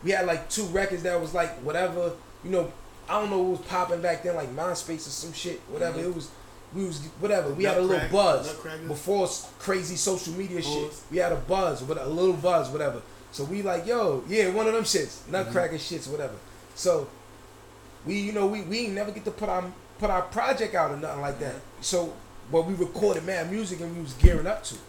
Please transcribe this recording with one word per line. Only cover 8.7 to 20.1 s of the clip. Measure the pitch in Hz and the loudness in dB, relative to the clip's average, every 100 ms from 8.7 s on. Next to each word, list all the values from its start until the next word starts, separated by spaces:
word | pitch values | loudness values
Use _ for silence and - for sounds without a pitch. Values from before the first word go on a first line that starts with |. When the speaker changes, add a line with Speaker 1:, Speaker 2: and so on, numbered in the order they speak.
| 160 160 | -10 -6
Speaker 1:
before | 143 - 202 | -6 0 2
s-, | 180 - - - | 2 -2 -10 -8
crazy | - 190 165 175 | -2 -2 -2 -2
social | - 185 165 | 0 0 -2
media | 170 190 180 | -6 -4 -2
shit. | 147 147 151 | -2 -2 -4
Speaker 3:
Buzz. | - - | -8 -4
Speaker 1:
We | 160 | 0
had | 175 | 2
a | 156 | 2
buzz, | - 190 180 135 | 2 2 2 0
with | 131 151 | -4 -4
a | 131 | -2
little | 160 185 | 4 4
buzz, | 170 170 170 131 | 4 4 4 2
whatever. | 147 147 120 - - - | 0 -2 -2 -10 -18 -16
So | - | -8
we | 143 196 | -4 -2
like, | 196 170 175 | 0 0 2
"Yo, | 240 196 135 151 | 2 2 2 0
yeah, | 214 190 | 4 4
one | 202 220 | 4 2
of | |
them | 226 | 2
shits, | 214 175 139 - | 2 0 0 -6
Speaker 3:
Mm-hmm. | - | -4
Speaker 1:
Nutcracker | 180 190 180 170 156 | -4 0 0 0 -2
shits, | - 165 135 | -6 -8 -6
whatever." | 147 135 104 - - - - | -6 -6 -8 -16 -20 -18 -2
So | 180 160 135 - - - - - - - - - 143 | 2 2 0 -12 -20 -20 -20 -20 -20 -20 -20 -12 -4
we, | 202 | -2
you | 202 | -2
know, | 208 196 | 2 2
we, | 214 | 0
we | 170 220 | -4 -2
ain't | 233 | -2
never | 196 208 | -2 -4
get | 208 | -4
to | 214 | -8
put | 214 208 | -4 -2
our, | 185 180 - - - | -2 -2 -10 -20 -4
put | 208 | 0